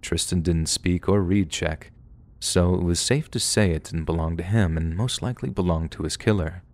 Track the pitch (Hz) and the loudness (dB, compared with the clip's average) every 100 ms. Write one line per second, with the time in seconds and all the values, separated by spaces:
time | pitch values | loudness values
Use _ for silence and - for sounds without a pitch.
0 | - 85 - 92 82 82 78 - - 87 | -4 -4 0 0 2 0 0 -2 0 0
1 | - 101 90 101 87 - 82 76 - - | 2 2 4 2 0 -2 -4 -4 -10 -20
2 | - - - - - - 90 92 87 87 | -20 -20 -20 -10 -2 2 4 4 2 0
3 | - 135 156 117 - - 104 80 - 82 | 2 0 0 -4 -2 2 2 2 -2 -6
4 | 80 82 80 82 87 110 92 80 82 82 | -2 -2 -2 -4 0 2 2 2 -2 -2
5 | 123 - - 123 90 - 90 82 80 - | -2 -2 -4 -4 -6 -2 0 0 -2 -4
6 | - - - 104 80 90 - | -6 -2 0 0 0 -6 -16